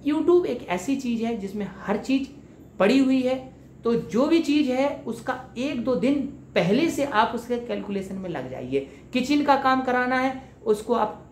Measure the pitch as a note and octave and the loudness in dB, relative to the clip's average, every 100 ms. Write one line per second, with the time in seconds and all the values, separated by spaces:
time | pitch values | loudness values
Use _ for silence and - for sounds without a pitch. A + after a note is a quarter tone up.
0 | C#4+ D#4 E4+ F4 C#4+ A#3 - F3+ C4+ C4+ | 0 0 4 4 4 -4 -4 -4 -2 -2
1 | B3 A#3 A3+ A3+ G3 G#3 G3 - - G3+ | -2 -2 -2 -4 -6 -6 -8 -8 -4 -4
2 | - C4+ - - - - - - G3 C4 | 0 0 0 -12 -20 -20 -20 2 4 6
3 | C4 C4 B3+ B3+ - - - - A#3 G#3+ | 4 2 2 -2 -6 -18 -20 -6 -2 -2
4 | - G#3+ D4+ E4 C#4 D4 B3+ B3+ C#4+ - | 0 0 4 4 4 2 2 2 0 -2
5 | A#3 A3 - C4 - A#3 C#4 C4 A3 F#3+ | -8 -8 -6 -6 -8 -6 -4 -2 0 2
6 | A#3 C#4+ A#3+ - - G3+ F3 A#3 E4 - | 2 2 -2 -10 -2 0 2 2 2 0
7 | C#4 G#3+ A3+ A#3+ - A#3+ A#3 G3+ G3 G3 | 0 2 2 -2 -6 -6 -4 -8 -6 -6
8 | F#3+ F#3+ F#3 D3+ B2+ B2+ B2 C3+ - - | -6 -8 -8 -8 -8 -10 -2 -2 -4 -16
9 | - B3+ B3+ D4 C#4+ C4 C4 C4 B3+ B3 | -4 -2 2 2 4 4 4 2 0 0
10 | B3 C4 C4 C4 - - - G#3+ - A3+ | 0 0 0 -4 -12 -8 -2 -2 0 0
11 | G#3+ - - | 0 -4 -18